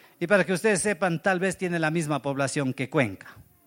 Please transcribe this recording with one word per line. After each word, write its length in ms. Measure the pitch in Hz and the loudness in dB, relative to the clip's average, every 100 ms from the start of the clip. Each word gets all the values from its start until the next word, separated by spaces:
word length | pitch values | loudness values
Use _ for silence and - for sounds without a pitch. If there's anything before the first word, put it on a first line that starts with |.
| - - | -20 -6
Y 80 | 170 | 2
para 180 | 196 | 4
que 100 | 170 | 4
ustedes 260 | 180 220 180 | 2 2 2
sepan, 420 | 214 175 190 165 | 0 0 0 0
tal 160 | 202 185 | 0 0
vez 200 | 190 175 | 0 -2
tiene 200 | 185 170 | -4 -2
la 120 | 156 | 0
misma 320 | 170 151 143 | 0 -2 -2
población 500 | 143 135 135 151 131 | -2 -2 -2 -2 -2
que 160 | 123 123 | -4 -2
Cuenca, 480 | 156 113 95 - - - _ | 0 0 -2 -16 -20 -20 _